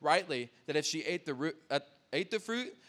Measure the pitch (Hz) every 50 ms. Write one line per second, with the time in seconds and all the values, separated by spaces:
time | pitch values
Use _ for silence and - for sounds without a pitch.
0 | 151 147 160 185 185 175 147 123 120 117 - _ _ - 143 151 151 - - 160
1 | - 135 175 180 - - 147 123 143 160 160 - - - 131 143 139 - - _
2 | _ _ - 147 190 185 - 214 - - 226 240 247 330 392 - -